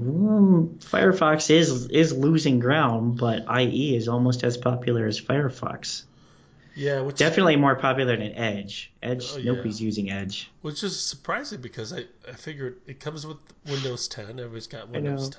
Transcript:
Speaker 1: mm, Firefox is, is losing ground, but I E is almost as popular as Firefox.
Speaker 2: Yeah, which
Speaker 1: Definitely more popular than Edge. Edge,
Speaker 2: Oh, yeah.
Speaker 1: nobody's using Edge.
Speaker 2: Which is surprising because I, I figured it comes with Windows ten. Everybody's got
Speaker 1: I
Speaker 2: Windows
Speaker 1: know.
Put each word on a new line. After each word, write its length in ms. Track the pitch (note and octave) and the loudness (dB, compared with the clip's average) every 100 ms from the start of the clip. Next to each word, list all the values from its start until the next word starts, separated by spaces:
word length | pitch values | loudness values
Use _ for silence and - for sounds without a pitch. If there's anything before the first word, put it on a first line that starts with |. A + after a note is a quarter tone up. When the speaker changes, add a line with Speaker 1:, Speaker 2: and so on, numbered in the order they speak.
Speaker 1:
mm, 760 | A#2+ D#3 G#3 G#3+ G3 F3 E3 - | -2 0 2 6 6 6 4 -2
Firefox 720 | - - F#3+ F#3 D#3 D#3 - | -2 4 4 4 4 2 6
is, 360 | D#3 D#3 B2+ A2+ | 6 6 2 0
is 260 | D3+ D#3+ | 4 4
losing 460 | C3+ C#3+ D#3+ D3+ B2 | 4 2 4 4 4
ground, 600 | B2 D3+ C#3 A2+ A#2 A#2+ | 4 4 2 2 0 0
but 260 | A#2+ - - | 0 -2 0
I 140 | A#2+ | 2
E 320 | B2 A2 C#3+ | 2 2 0
is 140 | A#2+ A2 | 0 0
almost 340 | B2 B2+ B2 | 0 2 2
as 140 | B2 A#2+ | 0 0
popular 500 | B2+ B2 - A#2 A2 | 0 0 0 0 0
as 140 | G#2+ | -4
Firefox. 800 | - C3+ C#3+ - - - - - - _ - - _ _ - - | -2 0 -2 -4 -10 -10 -10 -12 -14 _ -20 -20 _ _ -20 -6
Speaker 2:
Yeah, 240 | C#3 C#3 | -4 -2
which 160 | C3+ C#3 | -2 0
Speaker 1:
Definitely 400 | D3+ E3 F3+ D3 | 2 4 4 6
more 180 | C#3 | 4
popular 420 | C3 C#3 C3 C3 A2+ | 4 2 2 0 0
than 160 | G#2+ | -4
Edge. 600 | - A2+ G2+ G2 - - _ | -4 -4 -4 -8 -14 -16 _
Edge, 240 | A#2+ B2+ B2 | -6 -6 -6
Speaker 2:
Oh, 40 | C#3+ | -6
yeah. 140 | A#2+ | -2
Speaker 1:
nobody's 300 | B2 A2+ G#2 | -2 -4 -4
using 260 | A2 G2+ G2 | -4 -4 -4
Edge. 400 | G2 G2 - - _ | -6 -6 -10 -14 _
Speaker 2:
Which 220 | D3+ D3 | -12 -8
is 140 | G3+ - | -8 -6
surprising 640 | - - - G3+ C#4+ - | -8 -8 -8 -8 -8 -12
because 320 | A#2 - A2 | -12 -12 -12
I, 120 | C#3 A#2+ _ - | -12 -14 _ -20
I 60 | |
figured 480 | A#2 - D3 C3 B2+ - | -16 -14 -10 -10 -12 -18
it 140 | C3+ | -16
comes 260 | D3+ D#3 D3+ | -12 -12 -12
with 120 | D3+ - _ D3+ | -16 -20 _ -10
Windows 400 | C#3 C3+ B2 - | -6 -6 -6 -8
ten. 320 | - G#2 B2+ | -10 -14 -14
Everybody's 300 | A#2+ A2+ - | -14 -14 -14
got 140 | - G#2+ | -16 -12
Speaker 1:
I 40 | |
Speaker 2:
Windows 380 | A#2+ D3 C#3 | -6 -4 -4
Speaker 1:
know. 60 | C3+ | -6